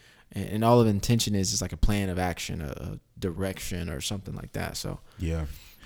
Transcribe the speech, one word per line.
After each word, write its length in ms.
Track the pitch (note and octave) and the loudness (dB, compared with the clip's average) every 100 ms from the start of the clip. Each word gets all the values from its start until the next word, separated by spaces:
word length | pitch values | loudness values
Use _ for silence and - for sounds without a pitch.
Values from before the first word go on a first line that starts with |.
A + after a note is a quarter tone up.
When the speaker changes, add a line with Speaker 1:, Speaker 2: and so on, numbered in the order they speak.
| - _ - | -20 _ -14
Speaker 1:
And, 160 | - F#2 | -8 -4
and 140 | G#2 | 2
all 160 | A2+ A#2+ | 6 8
of 80 | A2+ | 8
intention 480 | G2+ - A#2 - G2+ | 4 2 2 2 0
is, 180 | F#2+ | 0
is 80 | G2+ | 0
like 120 | G2 | -4
a 40 | E2+ | 2
plan 320 | - G2+ G2 | 2 4 0
of 80 | F2+ | 0
action, 440 | F2+ - - - | -2 -2 -6 -6
a, 60 | C#3+ | -6
a 320 | - - - _ - | -8 -8 -10 _ -6
direction 680 | F#2+ E2 F#2+ F#2 - F2+ E2+ | -6 -2 -4 -4 -6 -6 -4
or 100 | D2+ | -6
something 340 | - G2+ - - | -6 -6 -8 -10
like 180 | - | -8
that. 240 | - F2+ - | -6 -6 -6
So 220 | - F2+ - - | -8 -10 -12 -6
Speaker 2:
Yeah. 260 | E2 E2 D2+ - - - | -2 -2 -4 -8 -16 -20